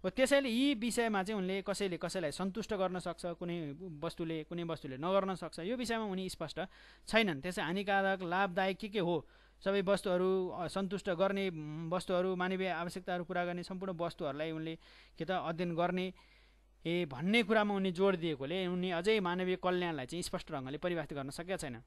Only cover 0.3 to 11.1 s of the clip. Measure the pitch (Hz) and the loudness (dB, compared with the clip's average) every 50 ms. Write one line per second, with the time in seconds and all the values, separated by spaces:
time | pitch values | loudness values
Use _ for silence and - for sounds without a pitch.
0.3 | 277 277 277 262 220 240 269 285 285 214 208 240 208 - 233 226 214 196 190 185 | 6 4 4 4 2 2 4 4 2 2 0 -2 0 0 0 2 2 0 0 0
1.3 | 220 208 185 185 190 196 190 - 196 - 202 196 175 156 - 170 - 190 170 151 | -2 -2 0 0 -2 -2 -2 -2 -2 0 0 -2 -2 -2 -4 -4 -4 -2 -2 -2
2.3 | 139 - 185 196 180 226 202 - 226 190 190 185 180 180 - 180 165 - - 175 | -2 -2 -4 -4 -2 -4 -4 -4 0 0 0 0 0 -2 -4 -6 -8 -6 -6 -6
3.3 | 170 - 180 175 170 175 160 147 139 156 185 185 160 147 156 170 - - 175 165 | -6 -4 -4 -4 -4 -4 -4 -6 -8 -8 -10 -12 -10 -6 -6 -6 -4 -4 -4 -4
4.3 | 165 160 151 - 170 170 170 165 165 147 - 143 131 127 151 175 190 196 190 190 | -2 -4 -6 -6 -6 -6 -4 -4 -4 -4 -6 -8 -8 -4 0 4 4 4 4 2
5.3 | 190 165 - 160 - - 165 185 247 247 254 208 233 226 220 208 185 185 190 185 | -2 -4 -6 -10 -8 -6 -4 -4 -2 -2 -2 -2 0 0 0 -2 -2 -2 -2 -4
6.3 | - - 165 147 - - 175 190 - - - - - - - - - 220 226 202 | -4 -6 -6 -6 -4 -6 -6 -6 -8 -20 -20 -20 -20 -20 -10 2 4 4 6 6
7.3 | 160 135 139 180 180 - 175 143 175 196 202 196 196 196 196 196 190 190 185 170 | 2 0 -2 -4 -4 -2 -2 0 0 -2 0 2 2 4 4 4 2 0 0 -2
8.3 | 170 185 202 196 175 190 190 190 190 185 - 214 196 214 175 175 175 156 - - | 2 2 2 2 2 2 2 2 0 -2 -6 -4 0 2 2 4 2 2 0 -4
9.3 | - - - - _ _ - 190 196 202 190 180 202 190 - 208 180 180 185 185 | -18 -20 -20 -20 _ _ -2 0 2 2 4 4 2 2 4 2 2 4 4 4
10.3 | 190 190 185 180 - - 180 160 - 190 196 185 196 190 - 202 | 4 2 0 -2 -4 -4 -4 -4 -2 -2 -2 -2 -2 -4 0 -2